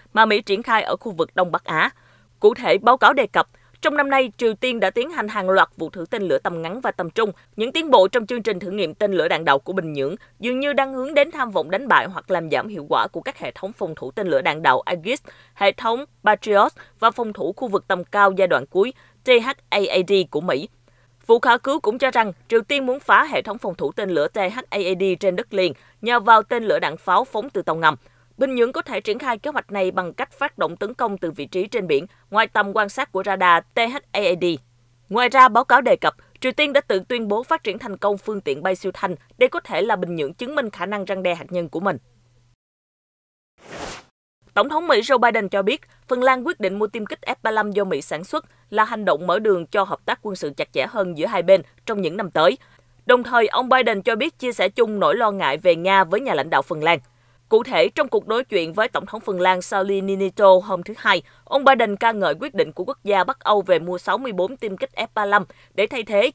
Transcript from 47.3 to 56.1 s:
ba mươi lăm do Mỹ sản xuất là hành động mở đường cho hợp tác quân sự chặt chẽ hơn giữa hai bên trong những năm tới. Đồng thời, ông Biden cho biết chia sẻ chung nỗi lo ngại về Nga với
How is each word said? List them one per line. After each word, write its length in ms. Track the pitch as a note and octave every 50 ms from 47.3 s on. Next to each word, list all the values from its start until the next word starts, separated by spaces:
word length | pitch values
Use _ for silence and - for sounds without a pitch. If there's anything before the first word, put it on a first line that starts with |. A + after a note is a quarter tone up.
| - - -
ba 80 | A3+
mươi 40 | G#3+
lăm 180 | G#3+ G#3 G#3 G3
do 120 | G3+ G3+
Mỹ 180 | F#3+ E3 C3+ -
sản 220 | - E3 D3+ F3+
xuất 200 | - - D4 - _ _ _ _ _
là 140 | G#3 G#3+ G#3+
hành 200 | A3 A#3+ G#3+ G#3
động 220 | F#3 D3+ D3 -
mở 120 | D3 F3 G#3+
đường 280 | G#3+ G#3+ F#3+ F3 E3+
cho 160 | - - G3+ G3
hợp 160 | G3 D#3+ - _
tác 140 | - A#3+ - -
quân 140 | G#3+ F#3
sự 160 | - F3 D3 C#3
chặt 160 | - D3+ - -
chẽ 140 | D3 B2+ B2+
hơn 300 | - A3 F#3+ F3+ E3+ D3
giữa 80 | D#3+
hai 160 | A3 A3 F#3 E3+
bên 200 | F3+ F#3+ F3+ - - _ _ _
trong 160 | - A3+ G3+ F#3
những 140 | D3+ E3
năm 140 | G#3 G#3 E3+
tới. 280 | - D#3 D#3+ F#3 C4+ - _ _ _ _ _ _ _ _ _
Đồng 160 | - B3 B3 A#3+
thời, 240 | A#3+ B3+ A#3 A3+
ông 220 | - - A#3 B3+ A#3+
Biden 340 | C4 B3+ B3 A#3 A3 G3 F#3
cho 140 | B3 A3+
biết 220 | G#3+ C4+ D#4+ - _
chia 140 | B3+ B3 A#3
sẻ 160 | - F#3 G3
chung 320 | - - A#3 G#3+ G#3+ G3+
nỗi 160 | F3 D3 E3
lo 140 | A#3 A#3+ G#3+
ngại 260 | G3+ F#3+ E3+ C#3 C#3
về 200 | D#3 E3 F3+ E3+
Nga 280 | D#3+ E3+ F#3+ G3 G3 F#3+
với 160 | D#3+